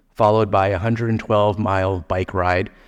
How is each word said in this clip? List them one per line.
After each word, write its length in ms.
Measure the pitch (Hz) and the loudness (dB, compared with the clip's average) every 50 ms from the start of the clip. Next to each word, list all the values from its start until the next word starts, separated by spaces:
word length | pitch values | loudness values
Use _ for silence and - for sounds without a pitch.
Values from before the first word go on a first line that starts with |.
| _ _ _ | _ _ _
followed 380 | - 117 104 107 110 110 98 | 0 2 4 4 4 2 2
by 180 | 101 98 95 98 | 2 0 0 2
a 100 | 101 87 | 0 -2
hundred 300 | 92 117 113 110 117 113 | -2 -2 -2 -2 -2 -2
and 100 | 113 110 | -2 -2
twelve 400 | - - 110 104 104 104 101 104 | -2 0 0 2 2 2 0 0
mile 420 | 107 101 98 95 95 95 98 90 | -2 -2 0 0 0 -2 -2 -4
bike 340 | 82 - 92 92 92 - - | -4 -4 -4 -4 -4 -4 -2
ride, 340 | 95 90 90 90 90 - - - - - | -2 0 0 0 0 -2 -4 -8 -20 -20